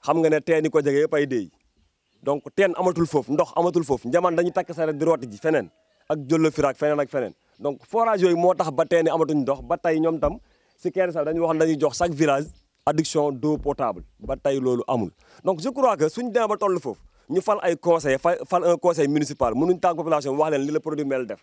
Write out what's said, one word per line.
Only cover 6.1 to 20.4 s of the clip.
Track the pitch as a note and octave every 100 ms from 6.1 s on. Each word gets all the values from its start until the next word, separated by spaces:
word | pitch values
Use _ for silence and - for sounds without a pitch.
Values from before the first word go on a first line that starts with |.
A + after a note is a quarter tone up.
| D#3 C3
Jollo | E3 D#3+
Firaak | D3+ C#3+ C3
feneen | D3+ D3
ak | C#3
feneen. | C#3+ A2+ - _ _
Donc | A#2+ C#3 _
forage | A3 A3+ G#3
yooyu | F3+ E3+
moo | F3
tax | F3 D#3+
ba | C3+ E3
teen | E3+ D#3+
yi |
amatuñ | D#3 D3+ D3+
ndox. | B2+ C#3
Ba | A#2+ C3+
tey | F3 D#3+
ñoom | D#3+ E3
tam | D3 G#3 _ _ _ _
si | F3+
cahier | F#3 F3+
de |
charge | E3 D3+
dañu | E3
waxoon | E3 D#3+
dañuy | D#3+ D#3
jox | D3+ -
chaque | F3
village | D3 D#3 C#3 D#3 - _ _ -
adduction | D3+ D#3 D#3+ D3
d'eau | C3+ D3+ D3+
potable. | C3 C#3+ B2+ F2+ - _
Ba | - C3+
tey | C#3+ C#3
loolu | C3 B2 -
amul. | A2+ F#2+ _ _ - -
Donc | F3+
je | F#3+
crois | C4+ C4 F#3+
que | D3+
suñ | A3+ B3
demee | A3 A3
ba | G#3
toll | G3+ F3+
foofu, | C3+ G2+ - _ _
ñu | F3
fal | F#3 G3+
ay | F3+ E3+
conseil, | F3 E3 D3 C3
fa-, | E3+ F3 -
fal | F3+ F3
un | E3+
conseil | F3+ E3 C#3+
municipal, | D3 D3 C#3 B2 A2+
mënuñ | D#3+ F3+
tàgg | F3+ E3+
population | D#3+ D3+ C#3
wax | C#3